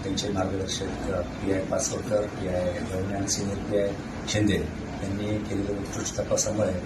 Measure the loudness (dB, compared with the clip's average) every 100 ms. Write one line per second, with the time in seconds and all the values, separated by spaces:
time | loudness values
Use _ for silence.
0 | -2 0 0 2 0 0 -2 -2 -4 -2
1 | -2 -2 -2 -2 0 0 2 0 0 -2
2 | 2 2 2 -2 0 2 2 0 -2 -2
3 | 0 0 0 0 0 -2 2 2 2 0
4 | -6 -6 0 4 6 4 0 -4 -6 -4
5 | -4 -2 0 -2 0 -2 0 -2 -4 -4
6 | -4 -2 0 2 2 2 2 0